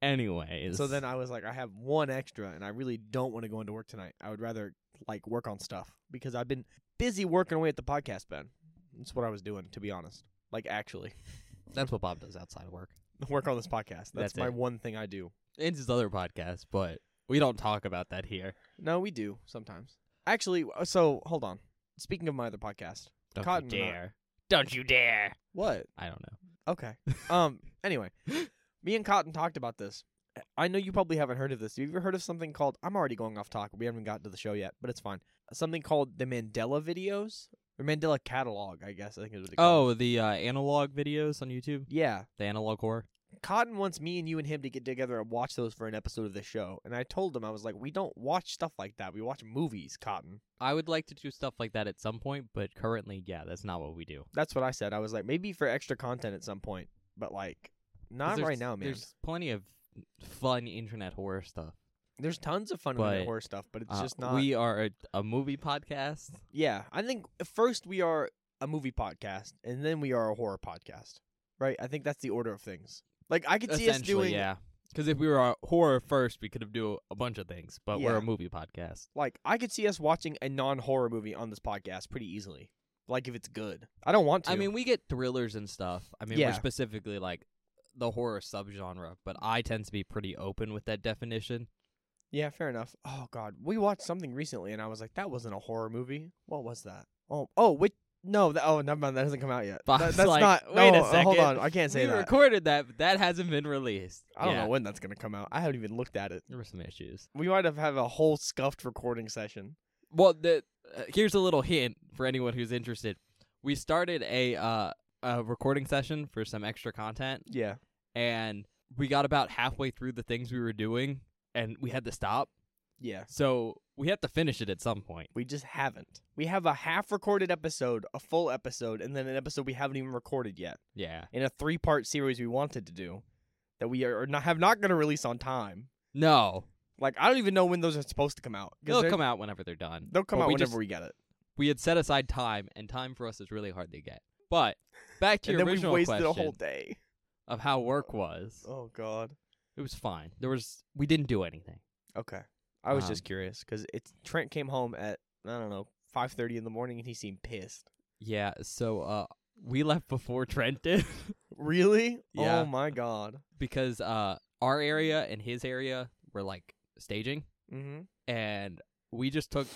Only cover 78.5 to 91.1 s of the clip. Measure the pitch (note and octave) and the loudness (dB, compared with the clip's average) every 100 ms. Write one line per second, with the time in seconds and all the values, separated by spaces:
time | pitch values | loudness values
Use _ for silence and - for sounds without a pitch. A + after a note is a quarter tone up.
78.5 | E2 D#2 - E2+ - - D3 C#3 - - | -8 -10 -10 -10 -10 -8 -2 -2 -2 -2
79.5 | A3+ A#3 - G#3 D#3+ D3+ E3 E3 - C3+ | 0 0 0 0 2 2 2 -2 -6 -4
80.5 | C3+ C3+ C3+ C3+ C3+ A#2+ A2+ G#2+ - A2+ | 0 0 0 2 2 2 -2 -4 -8 -8
81.5 | G2+ - G2+ F#2+ F#2 - B2+ G#2 G2+ G2 | -6 -6 -6 -6 -10 -10 -10 -8 -10 -10
82.5 | C2+ - _ _ _ - B2+ B2 A#2 - | -14 -20 _ _ _ -4 -4 -4 -8 -10
83.5 | A2 G#2+ E2 - _ D3 G3+ D3 F3+ E3+ | -8 -8 -8 -14 _ 4 6 6 4 2
84.5 | F#3 G3 A3 B3 A#3 - B2+ B2+ B2+ A#2 | 0 0 -2 0 0 -2 -4 -2 -2 -2
85.5 | G#2+ G#2 - F#2 F2+ - - A2 A2 A#2 | -6 -10 -6 -6 -6 -10 -12 -4 2 2
86.5 | G2 C3 - A#2 G#2+ G#2+ G2+ F#2 E2+ _ | 0 -2 -4 -4 -6 -8 -6 -6 -6 _
87.5 | _ _ _ _ B2+ A#2+ A2 A#2+ G2+ - | _ _ _ _ -6 -4 -2 -2 -4 -6
88.5 | G2+ G2+ G2+ F#2 F2+ E2+ F#2 F#2+ - A2 | -8 -8 -10 -10 -10 -12 -12 -12 -6 0
89.5 | A#2 - A2 G#2 G#2 - G#2+ G2 - G2 | 0 0 -4 -4 -6 -6 -6 -6 -6 -8
90.5 | G2 G#2+ G#2+ - G#2+ A#2 | -6 -6 -6 -4 -4 -4